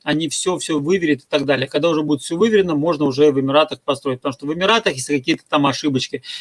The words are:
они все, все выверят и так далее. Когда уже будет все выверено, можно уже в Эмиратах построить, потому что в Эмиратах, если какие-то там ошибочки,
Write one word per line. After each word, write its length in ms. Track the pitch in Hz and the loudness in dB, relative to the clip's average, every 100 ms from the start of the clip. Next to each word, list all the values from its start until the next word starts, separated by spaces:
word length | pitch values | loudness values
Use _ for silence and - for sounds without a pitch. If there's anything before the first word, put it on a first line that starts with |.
они 260 | 151 151 156 | -4 -2 -2
все, 260 | - 185 170 | -4 -2 -2
все 200 | - 151 | -2 -2
выверят 400 | 147 190 165 135 | 0 0 0 -2
и 60 | - | -2
так 160 | 147 135 | -2 0
далее. 220 | 127 135 | 0 -2
Когда 220 | 151 170 | 0 0
уже 120 | 156 | 0
будет 200 | 151 147 | 0 -2
все 140 | - 165 | -2 0
выверено, 360 | 226 208 180 | 2 4 2
можно 300 | 151 160 151 143 | 0 0 0 0
уже 240 | 131 151 | 4 4
в 60 | 135 | 4
Эмиратах 400 | 135 147 156 117 | 2 2 2 -2
построить, 380 | - 131 135 123 | -4 -2 -2 -4
потому 120 | 143 | -6
что 120 | 131 143 | -6 -6
в 80 | |
Эмиратах, 400 | 165 190 226 165 | -2 0 2 0
если 240 | 135 - 143 | -2 -2 -2
какие-то 260 | 151 151 _ | -2 -4 _
там 180 | 151 143 | 0 0
ошибочки, 560 | 131 151 131 - 131 - - | 0 -2 -2 -2 -8 -10 -14